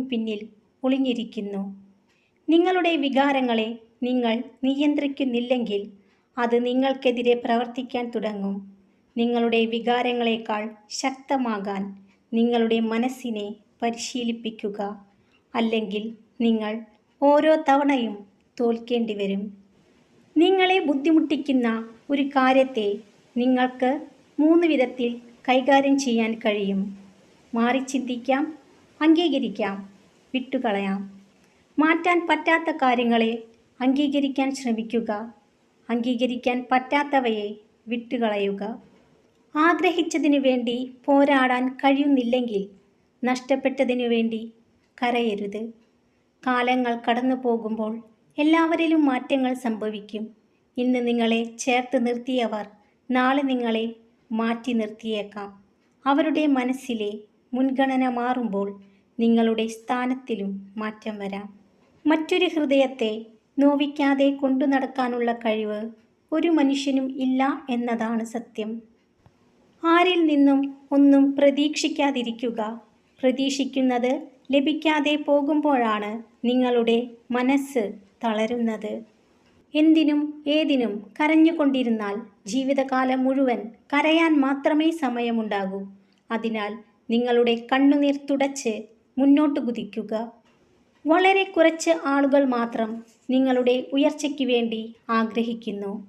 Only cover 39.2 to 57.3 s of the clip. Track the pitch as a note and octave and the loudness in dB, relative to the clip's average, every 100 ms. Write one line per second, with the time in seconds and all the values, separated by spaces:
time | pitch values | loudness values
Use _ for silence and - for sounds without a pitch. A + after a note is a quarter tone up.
39.2 | _ _ _ D4+ E4 F4 F#4 E4 F4+ D#4+ | _ _ _ 0 2 2 0 0 -2 0
40.2 | D4+ C#4+ C4 B3+ A#3 A#3+ B3+ - - C#4 | 2 2 2 0 -2 -6 -8 -6 2 4
41.2 | C#4+ C#4 B3+ B3 B3+ C4 C#4 C#4 C#4+ C4+ | 4 4 2 0 -2 0 2 2 4 2
42.2 | A#3 B3+ A#3 G3+ G3 - _ _ _ _ | 2 -2 -2 -4 -6 -12 _ _ _ _
43.2 | A#3+ B3+ - C4+ C4+ C4+ B3 B3 A#3+ A#3 | -4 -2 -2 -2 0 0 0 0 0 0
44.2 | A3+ A3+ A3+ - _ _ _ - A#3+ A#3+ | 0 -4 -10 -16 _ _ _ -6 -2 0
45.2 | A#3 G3+ G3+ G#3 A#3 - _ _ _ _ | -2 -4 -6 -8 -12 -14 _ _ _ _
46.2 | _ _ B3+ B3 B3 B3+ B3 A#3 A#3+ A#3 | _ _ -2 0 0 0 0 -2 -2 0
47.2 | B3+ C4 B3+ A#3 G#3+ A3 G#3+ A3+ - _ | 0 0 -2 -2 -4 -6 -6 -8 -14 _
48.2 | _ - D4+ E4 E4 E4 E4 D#4+ C#4+ B3+ | _ -2 2 4 2 2 2 4 4 0
49.2 | C4+ C#4 B3+ B3+ A#3+ G#3+ G#3+ G#3+ G3+ G#3+ | 0 0 0 -2 -4 -4 -6 -8 -10 -10
50.2 | A3 - _ _ _ - B3 B3 A#3+ A#3+ | -10 -14 _ _ _ -4 0 0 0 0
51.2 | A3+ A3+ A3+ - - B3 B3 C4+ A#3 A#3+ | 2 0 -2 -6 0 0 0 0 0 -2
52.2 | A#3+ B3+ A3 G#3+ G3+ - _ _ - B3+ | -4 -2 -2 -4 -10 -18 _ _ -4 0
53.2 | B3+ C#4 C4+ B3+ A#3 A3 A3+ A3+ _ _ | 2 2 0 0 0 -2 -4 -8 _ _
54.2 | _ A3 A3+ A#3 B3+ A#3 G#3+ - A3+ G#3 | _ -2 -2 -2 -2 -2 -4 -8 -8 -6
55.2 | G3+ G#3 G3+ - _ _ _ _ C4 C#4+ | -8 -12 -14 -16 _ _ _ _ 0 2
56.2 | D#4 D4+ D4+ C4 B3 B3+ - A3+ G#3 G#3+ | 2 2 2 2 0 -4 -6 -6 -6 -8
57.2 | - | -14